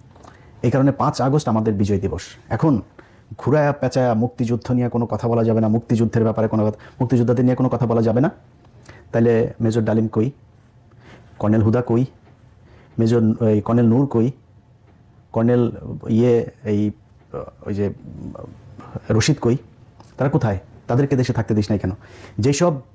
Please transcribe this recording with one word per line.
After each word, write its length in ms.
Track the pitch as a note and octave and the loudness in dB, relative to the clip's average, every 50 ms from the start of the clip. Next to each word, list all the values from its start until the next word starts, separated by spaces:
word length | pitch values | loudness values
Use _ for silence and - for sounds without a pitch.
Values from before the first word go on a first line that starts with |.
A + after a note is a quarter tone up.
| - - - - - - - - - - - - - | -20 -20 -20 -20 -20 -20 -20 -20 -20 -20 -12 -4 -2
এই 80 | B2 | 0
কারণে 220 | A#2+ C3+ C3+ C#3 C3+ | 2 4 2 2 2
পাঁচ 280 | - A2+ - - - | 2 -2 -2 0 0
আগস্ট 280 | B2 C3+ C#3 D#3 - B2 | 0 0 0 0 0 0
আমাদের 260 | A2 A2 A2 A2 G#2 | 0 0 0 0 0
বিজয় 260 | G2 G#2 G2 G#2 F#2 | 0 0 0 0 -2
দিবস। 220 | G2 F#2+ F2 F2 - - - - - - | -2 -4 -6 -6 -10 -14 -20 -20 -10 -8
এখন 340 | - A2 D#3 D#3+ C3+ G2 - - _ - - - - - - _ - - | -4 0 2 2 2 0 -2 -8 _ -20 -20 -20 -20 -20 -20 _ -18 -6
ঘুরায়া 340 | - B2 C#3+ D3+ D3 C#3+ C#3 | -2 0 2 2 2 2 0
পেঁচায়া 420 | - - B2+ - C#3 B2+ B2 A2+ | 0 -4 -2 0 0 0 2 0
মুক্তিযুদ্ধ 580 | A2 A#2+ A#2 - - B2 A2+ A#2+ A2+ - - B2 | 0 -2 -2 -2 -4 -2 -2 -2 -4 -2 -2 -2
নিয়ে 160 | B2 B2 A#2+ | 0 0 -2
কোনো 180 | - A#2 A#2 | -2 -2 -2
কথা 220 | A2 G#2+ G#2 - A#2 | -2 -4 -4 -2 0
বলা 160 | A#2 A#2 A2+ | 0 2 2
যাবে 160 | A2+ A2 A2+ | 2 2 2
না, 80 | A2+ G#2+ | 2 2
মুক্তিযুদ্ধের 540 | A2 A#2 - - B2 A2 A#2 A2 - A#2 A2 | 0 0 0 0 0 0 0 0 2 0 0
ব্যাপারে 260 | A2+ G#2+ A2+ A2 A2 | 0 0 0 -2 0
কোনো 180 | - A2 G#2+ | 0 0 0
কথা, 120 | G#2+ G#2 - - - - - | 0 -2 -6 -12 -20 -6 -6
মুক্তিযোদ্ধাদের 440 | B2+ A#2+ C3 A#2+ A#2+ A2+ A#2+ A#2+ B2 | -2 0 2 2 2 2 2 2 2
নিয়ে 120 | B2+ B2 | 2 2
কোনো 120 | A#2+ B2+ B2 | 2 0 -2
কথা 180 | - - B2+ | 0 0 -2
বলা 160 | A2+ A2+ A#2 A2 | 0 0 2 2
যাবে 180 | A2+ G#3+ B3 | 2 2 2
না। 100 | C#4+ - - - - - _ _ _ - _ - - - - - - - - | 0 0 -2 -6 -16 -20 _ _ _ -20 _ -20 -20 -20 -20 -20 -16 -6 0
তাইলে 400 | A#2 A#2 A#2 A2+ A2+ A#2 - - - | 2 2 4 4 2 0 -2 -2 -2
মেজর 220 | A#2 A2+ A2 A#2+ A2 | -2 0 0 0 0
ডালিম 260 | A2 G#2+ A2+ A2 G#2+ | 0 0 0 0 0
কই? 220 | - A2 A2 C#3 - - - - - _ _ _ _ - _ - - - - - - - - - - - | 0 -2 -2 -2 -4 -8 -18 -20 -20 _ _ _ _ -20 _ -20 -20 -20 -20 -20 -20 -20 -20 -20 -10 -4
কর্নেল 240 | - G#2 G#2+ A2+ G#2 | 0 2 2 4 4
হুদা 200 | A2+ G#2+ B2 A#2+ | 2 2 0 0
কই? 220 | - A2+ A#2+ C3+ - - - _ - - _ - - - _ _ - - - - - - A#2 | 0 0 0 0 -2 -6 -14 _ -20 -20 _ -20 -20 -20 _ _ -20 -20 -20 -20 -10 -2 0
মেজর, 480 | A2+ A2 A#2+ A#2 A2+ G#2+ A2+ - A#2 | 0 2 2 2 2 2 0 2 2
এই 140 | A2 G#2+ G#2 | 2 2 2
কর্নেল 260 | G2+ - A#2 A#2+ A#2+ | 0 0 2 2 4
নূর 200 | A2+ A2+ C3 C#3+ | 4 4 2 2
কই? 240 | C#3 - A#2 A2 C3+ - - _ _ _ - _ _ _ _ _ _ _ _ _ _ _ - _ _ - | 0 0 0 0 0 -2 -6 _ _ _ -20 _ _ _ _ _ _ _ _ _ _ _ -20 _ _ -4
কর্নেল 400 | A2+ A2+ A#2+ B2 B2 A#2+ A#2 - - - - - - - - | -2 0 2 2 2 2 0 -2 -8 -12 -12 -12 -10 -6 -2
ইয়ে, 380 | A2+ A2 A#2+ B2 A#2+ A#2 - - - - - | 0 2 4 4 4 2 0 -2 -10 -10 -6
এই, 260 | G#2+ G#2 G#2 G#2+ G#2 - - _ _ _ _ _ _ - - - - - - - | -4 -2 0 -2 -2 -4 -8 _ _ _ _ _ _ -12 -12 -12 -12 -18 -16 -12
ওই 80 | - G#2 | -8 -6
যে 180 | G2+ G2+ F#2+ - - - - - - - - - - - - - - - - - - - - - - - - | -4 -4 -6 -6 -10 -16 -18 -16 -14 -14 -14 -14 -14 -16 -18 -20 -20 -20 -20 -20 -20 -20 -16 -14 -14 -4 0
রশিদ 260 | A#2+ A2 - - D3 - | 0 2 2 2 0 0
কই? 160 | - A#2 A#2+ C#3 - - - - - - _ - - - - | 0 -2 -2 -2 -6 -14 -20 -20 -20 -20 _ -20 -20 -20 -8
তারা 140 | - B2+ C#3 | -4 -4 -2
কোথায়? 280 | - C#3 - A2 G2 F#2 - - - - - | 0 0 0 -2 -2 -4 -8 -14 -20 -20 -6
তাদেরকে 300 | - A#2 C3 C#3+ C#3 C#3+ | -2 0 0 0 0 0
দেশে 160 | B2+ A#2+ - A#2+ | 0 0 -2 -2
থাকতে 220 | - G#2+ - A2 | -4 -2 -2 0
দিস 160 | G#2+ G2+ - | -2 0 0
নাই 80 | G#2 G2 | -2 -2
কেন? 120 | - F#2 G2 - - - - - - - - - | -2 -4 -6 -8 -12 -20 -20 -20 -20 -12 -6 -2
যেসব 360 | G#2 C3+ C#3+ - F3 F3 D3+ C3 - - | 0 0 2 2 0 0 0 -2 -8 -16